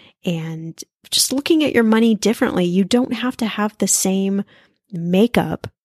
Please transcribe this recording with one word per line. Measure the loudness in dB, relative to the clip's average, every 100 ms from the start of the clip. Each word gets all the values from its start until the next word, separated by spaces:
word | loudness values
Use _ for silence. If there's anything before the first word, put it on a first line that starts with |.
| -20 _
and | -6 -4 -6 -8 -12 -14 -20 _ -6
just | -2 0
looking | -2 2 2 2
at | 2
your |
money | 4 4 4 2
differently. | 0 0 0 0
You | 0 2 2
don't | 2 0
have | -4 -6 -4
to | -6
have | -2 -4 -2
the | -2
same | 0 0 0 0 -2 -6 _ _ _ _
makeup | -8 0 2 4 2 -2 -6 -10 _